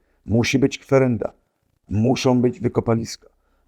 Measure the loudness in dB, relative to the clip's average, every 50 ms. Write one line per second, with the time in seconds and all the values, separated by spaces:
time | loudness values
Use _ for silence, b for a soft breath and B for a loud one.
0 | _ _ _ _ -6 -2 0 0 0 2 0 0 0 0 -2 -4 -4 0 2 2
1 | 2 2 0 -2 -6 -8 -10 _ _ _ _ _ _ _ _ _ _ -6 -2 0
2 | 0 0 0 0 2 2 2 2 2 0 -2 -2 -4 -4 -2 -2 0 0 -2 -2
3 | -2 -8 -12 -16 _ -20 _ _ _ _ _ _ _